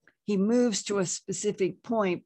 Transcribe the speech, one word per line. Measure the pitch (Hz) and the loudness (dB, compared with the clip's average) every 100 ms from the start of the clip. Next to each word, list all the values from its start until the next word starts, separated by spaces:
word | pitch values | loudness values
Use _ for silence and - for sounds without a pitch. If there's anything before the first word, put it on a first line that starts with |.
| _ _ - | _ _ -2
He | 196 | 0
moves | 202 247 247 196 | 2 4 2 0
to | - 202 | -2 -2
a | 175 | -2
specific | - - 185 208 202 185 185 | -4 -8 -4 -4 0 -2 -2
point, | - 226 190 175 | -4 0 0 -2